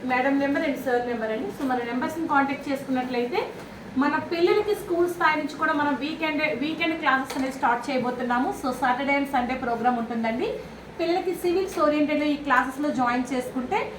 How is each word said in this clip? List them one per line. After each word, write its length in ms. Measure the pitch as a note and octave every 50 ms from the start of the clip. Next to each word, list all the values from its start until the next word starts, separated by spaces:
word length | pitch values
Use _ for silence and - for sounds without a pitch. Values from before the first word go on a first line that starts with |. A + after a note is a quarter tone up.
| C4
మేడం 340 | B3+ B3+ B3+ C4 C#4 C#4 C#4
నెంబర్ 240 | C#4 C#4 C#4+ E4 D#4+ C#4+
and 80 | B3+ - -
సార్ 220 | C4 A#3+ A#3+ B3
నెంబర్ 240 | B3 A#3+ A3 A3 A3
అండి. 180 | A3 A#3 D#4+ G4+
So, 200 | - - C#4+ C4
మన 80 | B3+
నెంబర్స్ని 500 | B3 A#3+ A#3 A#3+ B3+ D#4 D#4 - E4 D#4+
కాంటాక్ట్ 420 | D4 D4 C#4 C#4 C4+ C#4 - - C#4+
చేసుకున్నట్లయితే 720 | C#4 C4+ - C4+ C4 B3+ B3 B3 B3+ A#3+ B3 B3 F4+ G#4+ B4 - - - - - - - - - -
మన 180 | B3+ C#4+ D4 D4+ D4+ D#4 -
పిల్లలకి 440 | F4 E4+ F4 G#4 G#4+ G#4+ G#4 G#4 G#4
స్కూల్ 340 | - - - F4 E4+ F4 F4
స్థాయి 280 | - - E4+ D#4 D#4
నుంచి 180 | D#4 D4 C#4 -
కూడా 180 | - D#4+ D#4+ D#4
మనం 220 | D4 D4 D4 C#4
వీకెండ్, 480 | A3+ C#4 D4+ - - D#4+ D#4 D4+ D4 D#4 D4+ - A#3+ C#4
వీకెండ్ 360 | D#4 D#4 D#4 E4+ E4 D#4+ D#4+
క్లాసెస్ 380 | D#4 C4+ C4 C4 C4+ - -
అనేది 160 | C#4+ C4 C4 -
స్టార్ట్ 360 | - D4 B3 A#3+ A#3 - -
చేయబోతున్నాము. 640 | C4 B3 A3+ B3 B3 B3 B3 A#3+ A#3+ A#3+ C4+ F#4+ - -
So, 100 | - C4
Saturday 440 | B3 - C4+ B3 B3 C4 C#4 C4+ C#4 C#4+
and 100 | C#4 C#4 -
Sunday 220 | B3+ A#3+ A#3+ C4 B3+ C4
ప్రోగ్రామ్ 320 | B3 A#3 A3 A3+ B3 A#3+
ఉంటుందండి. 500 | A#3 A3+ - A#3+ A3+ A3+ A3+ A#3 B3 F4+ A#4 - - - - - - - - - -
పిల్లలకి 340 | E4 E4+ F4 F#4+ - F#4 E4+
సివిక్స్ 460 | - - F4+ E4+ F#4+ F#4+ F#4 - F4
ఓరియెంటెడ్‌లో 460 | D#4 D4+ D4 D4+ D4+ D4 D4 D4 D4+
ఈ 100 | D4+ C#4+
క్లాసెస్లో 540 | C#4 C#4+ C#4 B3+ B3+ - - - C#4 D4 D4
జాయిన్ 440 | A#3 B3+ B3 A#3+ B3 B3+ B3+ - C#4
చేసుకుంటే 580 | B3+ B3 - - C4 A#3+ B3+ F#4+ A4+ - - -